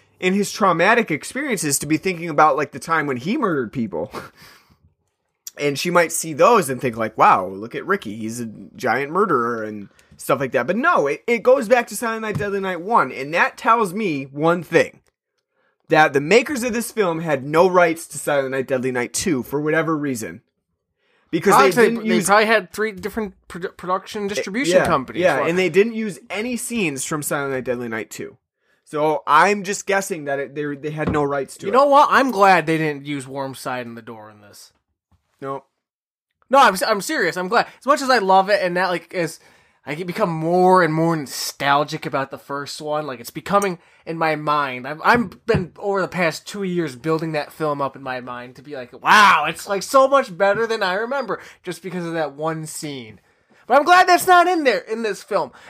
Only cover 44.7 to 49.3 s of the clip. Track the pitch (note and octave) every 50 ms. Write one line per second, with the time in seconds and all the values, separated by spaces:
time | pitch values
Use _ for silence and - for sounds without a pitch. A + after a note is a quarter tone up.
44.7 | B2+ B2 B2 C3+ D#3 D#3+ - F#3 A#3 A#3+ A3+ F3+ - - - - A3 G3+ F3+ D#3
45.7 | - - - G3+ G3 G3 F3 - - F3 F3+ D#3+ D3+ - - - - G#3 G3 F#3
46.7 | F3+ F3 E3 C#3+ B2+ A#2+ A#2+ D#3 D#3+ D#3+ E3 D#3+ D#3 D3 C#3+ - - - D#3 D3+
47.7 | D3 C#3 C#3 C3+ - C#3 C3+ C3 B2+ B2+ B2 B2+ B2 B2 B2 B2 B2 - B2+ D3
48.7 | D3+ C3 B2 - - A#2 - D3 F#3 G#3+ G#3 G3